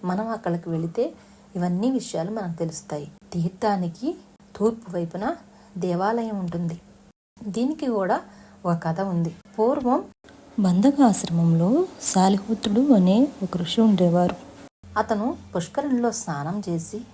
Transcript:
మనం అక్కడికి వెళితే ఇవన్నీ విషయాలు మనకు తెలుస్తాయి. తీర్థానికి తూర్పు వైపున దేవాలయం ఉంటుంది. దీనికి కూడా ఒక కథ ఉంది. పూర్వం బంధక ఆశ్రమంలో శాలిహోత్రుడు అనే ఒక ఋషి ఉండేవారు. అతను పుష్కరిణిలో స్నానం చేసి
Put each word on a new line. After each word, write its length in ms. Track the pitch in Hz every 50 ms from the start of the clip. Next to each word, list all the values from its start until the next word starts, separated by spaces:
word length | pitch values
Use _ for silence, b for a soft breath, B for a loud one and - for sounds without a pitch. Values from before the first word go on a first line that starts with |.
| -
మనం 220 | 180 180 190 220 226
అక్కడికి 420 | 226 214 - 180 170 170 170 170
వెళితే 440 | 165 160 165 165 165 - 240 330 - B B B B B B B -
ఇవన్నీ 360 | 185 175 180 175 180 208 254
విషయాలు 400 | 269 254 247 - - - 160 190
మనకు 260 | 214 226 202 175 165 160
తెలుస్తాయి. 540 | 165 160 156 - - - 160 147 143 - - - - - -
తీర్థానికి 840 | 175 165 180 185 - - 214 202 190 180 170 165 - 233 294 359 - - - - _ - - -
తూర్పు 360 | - 202 226 233 226 - -
వైపున 440 | 175 175 170 165 - 180 202 262 339 339 - B B B B B B 185
దేవాలయం 640 | 175 180 175 170 190 202 226 233 226 220 214 196
ఉంటుంది. 420 | 180 175 170 170 175 165 165 170 - - - - - - _ _ _ _ _ - 240 214
దీనికి 400 | 180 220 240 269 311 311 294 262
కూడా 340 | 233 208 190 180 220 320 - B B B B B B B -
ఒక 180 | 180 175 170 -
కథ 180 | 165 160 170
ఉంది. 340 | 196 196 180 170 170 165 165 - - - - -
పూర్వం 440 | 220 233 277 302 262 240 247 320 392 - - _ _ - - - - - - -
బంధక 420 | 202 185 175 180 208 277 277 277
ఆశ్రమంలో 880 | 285 233 190 - - - 170 170 165 165 165 165 170 185 240 320 370 370 - - -
శాలిహోత్రుడు 880 | - - 190 185 190 202 196 196 - 226 202 - 214 202 220 269 294 269
అనే 340 | 202 180 180 190 220 269 302 - - 196
ఒక 140 | 180 - 180
ఋషి 240 | 175 165 - -
ఉండేవారు. 680 | 226 220 208 185 185 175 170 180 175 180 180 - - - - - - - _ _ - - - 208
అతను 400 | 214 - 226 202 208 254 339 349 - - -
పుష్కరిణిలో 560 | 185 170 - - - 277 285 262 240 233 233
స్నానం 520 | 220 - - - 156 143 143 156 185 208 202 -
చేసి 320 | 170 165 170 - - 139 240 -